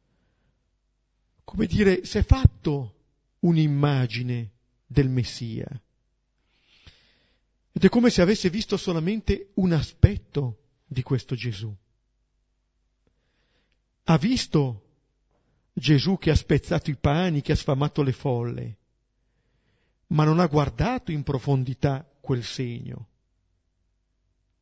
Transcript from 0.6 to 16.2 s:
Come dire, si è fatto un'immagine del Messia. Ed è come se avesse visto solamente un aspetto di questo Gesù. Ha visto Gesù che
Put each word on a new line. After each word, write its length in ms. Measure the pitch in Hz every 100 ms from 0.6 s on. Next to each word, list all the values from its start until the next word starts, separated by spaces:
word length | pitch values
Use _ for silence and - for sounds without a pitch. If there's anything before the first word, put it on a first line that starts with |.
| _ _ _ _ _ _ _ _
Come 220 | - - 214
dire, 380 | 190 196 185
si 140 | - 214
è 60 |
fatto 720 | - 262 262 - - 143 120 - _ _ _ _
un'immagine 1080 | 170 165 156 143 147 139 123 113 123 120 113 - _ _
del 240 | - 131 135
Messia. 600 | 127 117 - 117 113 - 131 - _ _ _ _ _ _ _ _ _ - - _ _ _ _ _ _ _
Ed 140 | -
è 40 | 190
come 220 | 240 240
se 100 | -
avesse 300 | 175 214 185
visto 260 | 180 208 196
solamente 760 | - 165 160 220 - 196 392
un 160 | - 185
aspetto 920 | 165 123 - - 208 - - 127 107 _ _
di 180 | _ 127
questo 340 | 123 131 - 123
Gesù. 360 | 120 98 110 101 _ _ _ _ _ _ _ _ _ _ _ _ _ _ _ _ _ _ _ _ _ _ -
Ha 100 | 160
visto 640 | 180 254 - 160 135 107 - _ _ _ _ _ _ _ _
Gesù 460 | - 135 147 -
che 120 | 98